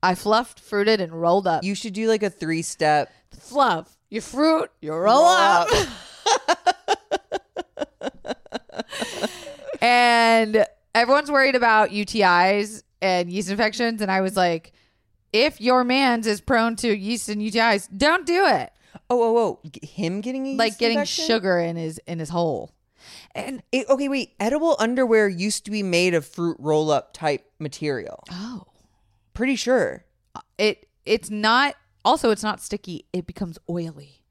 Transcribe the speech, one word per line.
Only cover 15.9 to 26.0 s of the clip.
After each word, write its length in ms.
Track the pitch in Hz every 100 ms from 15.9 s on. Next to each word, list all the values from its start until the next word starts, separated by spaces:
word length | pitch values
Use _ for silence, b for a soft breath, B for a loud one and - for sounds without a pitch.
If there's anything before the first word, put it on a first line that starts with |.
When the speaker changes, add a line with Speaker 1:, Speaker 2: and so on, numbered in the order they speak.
| 254 269 233 226
Speaker 1:
is 140 | 208
prone 360 | - 247 226 233
to 200 | 240 208
yeast 320 | 196 226 -
and 140 | 208
U 80 | 214
T 80 | 220
Is, 280 | 226 202 -
don't 380 | 196 294 349 302
do 180 | 349 381
it. 260 | 190 123 _ B B _
Speaker 2:
Oh, 120 | 247
oh, 160 | 233 233
oh. 220 | 214 - 160
G-, 160 | - 151
him 340 | - 170 190
getting 240 | 214 262 269
a 20 |
yeast 80 | 262
Speaker 1:
Like 200 | 226 214
getting 200 | 233 233
Speaker 2:
infection? 280 | 285 - 320
Speaker 1:
sugar 320 | 220 190 175
in 180 | 170 170
his, 220 | 165 160 -
in 120 | 170
his 120 | 156
hole. 420 | 175 170 123 - _ _ B B B B
And 280 | - - 254 -
Speaker 2:
It, 180 | 254 262
okay, 200 | 269 277
wait. 240 | 277 - _
Edible 360 | 214 294 330 302
underwear 500 | 226 247 254 220 208
used 360 | 175 196 - -
to 40 |
be 120 | 214
made 320 | 196 170